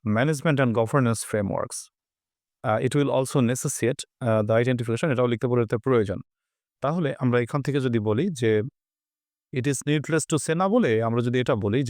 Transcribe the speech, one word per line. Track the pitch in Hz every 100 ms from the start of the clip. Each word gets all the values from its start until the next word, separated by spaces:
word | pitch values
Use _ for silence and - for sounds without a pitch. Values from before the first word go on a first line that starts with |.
management | 110 107 143 147 165 139
and | 127 113
governance | 113 147 120 113 -
frameworks। | 107 95 - - - - _ _ _ _ _ _ _
Uh, | 127 110 127
it | 147
will | 139
also | 131 135 143 117
necessitate, | 127 143 - 117 139 - - 123
uh, | 107 107
the | 113
identification, | 123 123 117 113 165
এটাও | 120 123
লিখতে | 117 127
পারে, | 120 113
এটা | 120 131
provision। | 120 101 92 - _ _ _ _ _
তাহলে | 135 170 143 -
আমরা | 127 120
এখান | 120 147 139
থেকে | 139 127
যদি | 117 107
বলি | 107 196 135
যে | 113 107 127 - _ _ _ _ _ _ _
it | 131 127
is | 131 147
needless | 147 131 156 -
to | 156
say | - 165
না | 190
বলে | 240 165 110 113
আমরা | 117 120
যদি | 127
এটা | 123 120
বলি | 101 123